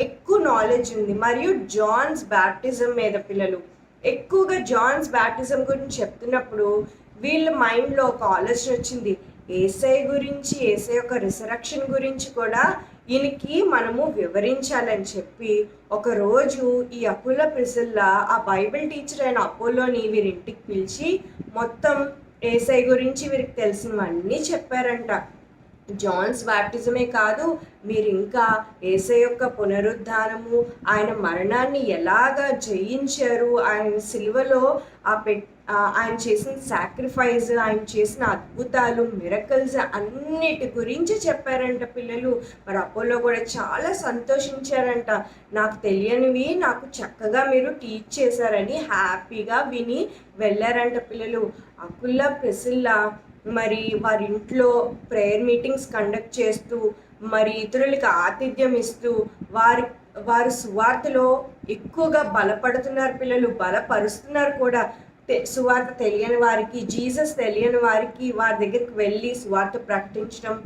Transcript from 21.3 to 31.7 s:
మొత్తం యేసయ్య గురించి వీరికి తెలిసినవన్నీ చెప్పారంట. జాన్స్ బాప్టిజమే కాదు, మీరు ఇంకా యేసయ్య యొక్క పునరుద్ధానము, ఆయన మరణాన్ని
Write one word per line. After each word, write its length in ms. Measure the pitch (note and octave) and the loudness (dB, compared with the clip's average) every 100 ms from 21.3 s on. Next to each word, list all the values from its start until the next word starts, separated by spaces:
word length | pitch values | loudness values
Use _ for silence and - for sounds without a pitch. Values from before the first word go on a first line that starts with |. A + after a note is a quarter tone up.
| - - | -16 -10
మొత్తం 540 | A3+ A#3 - D4 C#4 C#4 - - - | -4 -4 0 0 2 -2 -8 -20 -6
యేసయ్య 420 | A#3 A#3 A#3 B3+ B3 | 0 2 4 4 4
గురించి 420 | B3+ B3+ C4+ D4 | 4 2 -2 -2
వీరికి 240 | C4+ B3+ | -2 -4
తెలిసినవన్నీ 800 | - G#3+ G3+ A#3 G#3+ F3 E3+ F#3+ | -2 -2 -2 -4 -4 -2 -4 -2
చెప్పారంట. 880 | D4 D#4 E4 - B3+ B3 A#3 A3+ G3 - - - - - - - | -2 -2 -4 -4 -2 0 -2 -2 -4 -6 -16 -20 -20 -20 -20 -14
జాన్స్ 540 | G3 G3 F3+ G#3 B3 | -4 -2 0 0 -2
బాప్టిజమే 640 | A#3 G#3 G3+ A#3+ A#3+ B3 A#3+ | 0 0 0 -2 0 0 0
కాదు, 520 | A#3 G#3+ A#3 E4 D#4+ - - | 2 2 2 0 -2 -6 -12
మీరు 240 | G3+ A3 G#3+ | -4 0 2
ఇంకా 560 | F#3+ G3+ B3 A3+ G#3+ - - | 0 0 2 2 2 -2 -6
యేసయ్య 380 | F#3 F#3+ F#3+ A#3+ | 0 0 4 4
యొక్క 240 | A#3+ A#3+ B3 | 4 2 -2
పునరుద్ధానము, 1200 | G#3+ G3+ G3+ G#3 A#3 G#3 A3 A3 A3+ A3+ A#3 A#3+ - F#3+ | 0 0 2 2 0 -2 -2 0 -4 0 2 0 -2 0
ఆయన 240 | G#3 G#3 | 2 2
మరణాన్ని 800 | - F3+ E3+ G3 A#3+ C4 | 0 -2 0 0 2 2